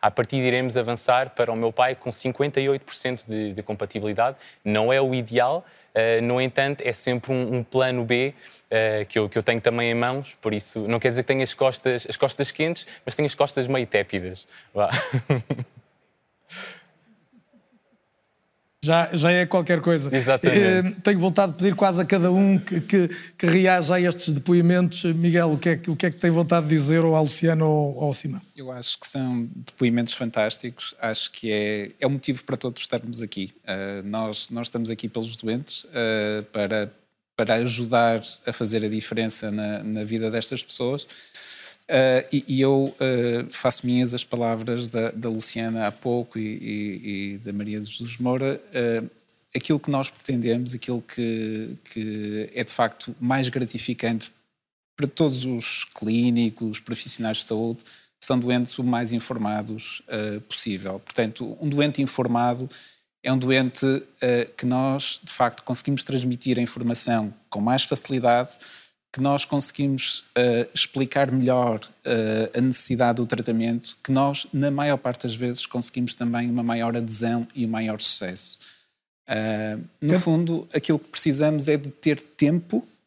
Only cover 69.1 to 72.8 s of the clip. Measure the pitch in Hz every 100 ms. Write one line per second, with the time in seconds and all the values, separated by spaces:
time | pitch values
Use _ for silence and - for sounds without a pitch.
69.1 | - 139 143 - 143 - - 143 135 -
70.1 | - - 120 123 117 120 - - 135 131
71.1 | 147 139 131 127 127 123 110 - _ -
72.1 | 117 110 110 110 120 127 127